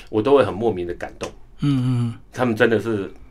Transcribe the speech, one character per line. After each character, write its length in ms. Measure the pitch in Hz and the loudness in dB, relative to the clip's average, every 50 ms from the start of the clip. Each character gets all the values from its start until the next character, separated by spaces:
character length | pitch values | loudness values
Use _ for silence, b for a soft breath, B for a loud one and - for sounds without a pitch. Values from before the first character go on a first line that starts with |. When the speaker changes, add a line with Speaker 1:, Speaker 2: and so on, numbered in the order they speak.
| b b | b b
Speaker 1:
我 120 | - 110 | -2 0
都 120 | 107 135 143 139 | 4 6 6 6
会 80 | 110 | 6
很 80 | 98 90 | 4 0
莫 180 | 92 113 113 | -2 -2 -2
名 160 | 104 90 87 87 | 0 -2 -4 -6
的 60 | 87 | -6
感 200 | - - - - - | -8 -10 -12 -10 -10
动。 100 | 95 104 - - - - - - | -10 -10 -10 -14 -20 -20 -8 -4
Speaker 2:
嗯， 180 | - 143 139 131 | 0 0 0 2
嗯， 80 | 123 | 0
嗯。 280 | 127 127 120 120 117 113 107 - - | 0 0 0 0 -2 -4 -8 -14 -14
Speaker 1:
他 140 | - 123 123 | -4 -2 0
们 100 | 120 113 | 0 2
真 140 | 110 123 110 | 2 2 4
的 100 | 113 104 | 4 2
是 320 | 101 113 110 101 95 82 - - - - | 0 -2 -4 -4 -4 -8 -10 -16 -20 -20